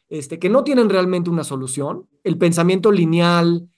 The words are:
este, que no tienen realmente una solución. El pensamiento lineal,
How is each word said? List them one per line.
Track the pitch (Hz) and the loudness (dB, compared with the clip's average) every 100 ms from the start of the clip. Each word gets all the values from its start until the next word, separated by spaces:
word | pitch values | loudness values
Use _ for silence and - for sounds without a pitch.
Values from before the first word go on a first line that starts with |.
| _ | _
este, | 156 139 165 | -12 -12 -6
que | 180 | 0
no | 247 | 0
tienen | 285 262 226 | 2 2 2
realmente | 190 180 180 175 | 2 0 -2 -2
una | 170 | -2
solución. | 143 135 131 143 143 277 - _ | -4 -6 -6 -6 -6 -8 -14 _
El | - 160 | -6 0
pensamiento | 170 170 170 190 214 | 0 2 2 2 2
lineal, | 202 165 165 175 175 170 170 175 | 2 2 2 2 2 2 0 -4